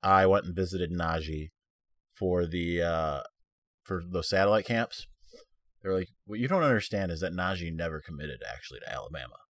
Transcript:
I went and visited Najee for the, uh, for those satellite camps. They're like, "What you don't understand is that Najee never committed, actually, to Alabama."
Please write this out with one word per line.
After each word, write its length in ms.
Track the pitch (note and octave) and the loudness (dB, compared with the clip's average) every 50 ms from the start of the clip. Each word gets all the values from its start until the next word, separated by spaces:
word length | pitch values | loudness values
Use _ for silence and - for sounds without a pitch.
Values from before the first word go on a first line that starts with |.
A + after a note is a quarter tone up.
| - | 6
I 240 | G2 F#2+ F#2+ F#2+ | 6 8 8 8
went 200 | F#2+ F#2+ G2+ - | 8 6 6 4
and 100 | F2+ F2 | 0 -2
visited 340 | G2 F#2+ F2 F#2+ F#2 F2 E2 | -2 -2 -2 0 -2 -2 -2
Najee 580 | F2 F2 E2+ E2 E2 D#2+ D#2 D2+ D#2 D2+ D#2 D#2 _ _ _ _ _ _ _ _ _ _ _ _ _ | 0 -2 0 0 0 -2 -2 -4 -6 -6 -8 -10 _ _ _ _ _ _ _ _ _ _ _ _ _
for 340 | - G#2 F#2 F2+ F2+ F2 | -4 -2 0 2 2 0
the, 360 | E2 E2 F2 E2+ E2+ E2+ E2+ E2+ | 0 0 -2 -2 0 0 0 0
uh, 400 | E2+ E2+ E2 D#2+ D#2 D2 C#2 - - _ _ _ _ _ _ _ _ _ _ _ | 0 0 0 0 0 -2 -4 -6 -10 _ _ _ _ _ _ _ _ _ _ _
for 200 | - F#2+ F2+ E2+ F2 | -6 -6 -6 -4 -4
those 200 | F2+ F2 E2 - | -4 -4 -2 0
satellite 380 | - F#2+ G2 G2+ G#2 A2 - | 2 4 4 6 4 4 2
camps. 400 | - A#2+ A2+ A2+ - - - - - - _ _ - - - - _ _ _ _ _ _ _ - | 0 -2 -2 -2 -4 -6 -14 -16 -16 -20 _ _ -20 -20 -20 -20 _ _ _ _ _ _ _ -4
They're 120 | F#2+ F#2+ | -2 -2
like, 140 | F#2 F#2 - _ _ _ | -2 -2 -4 _ _ _
"What 120 | - G#2 A2+ | -10 -6 -4
you 100 | A#2+ C3 | 0 2
don't 140 | F#3 F#3 D#3+ | 2 4 4
understand 480 | C#3+ B2 G#2+ G2+ - - G2+ G2 F#2 | 6 4 4 2 0 -2 -2 0 -2
is 100 | E2+ D#2+ | -2 -2
that 120 | F2+ F2 F2 | -4 -4 -2
Najee 420 | F2+ F2+ F#2 F#2+ F2+ F2 E2 E2 | -2 -2 -2 -2 -2 -4 -6 -4
never 260 | D#2+ E2 E2 D#2+ D#2 | -2 -4 -4 -4 -6
committed, 420 | - - E2 C#2+ D2 D2+ C2+ B1+ - | -10 -10 -12 -10 -10 -10 -10 -10 -12
actually, 340 | - - - - - C2 A#1+ | -14 -14 -14 -14 -16 -16 -14
to 120 | - - - | -12 -10 -10
Alabama." 440 | C2 - - - C#2+ B1+ B1 - - - _ | -10 -10 -10 -10 -10 -12 -12 -16 -20 -20 _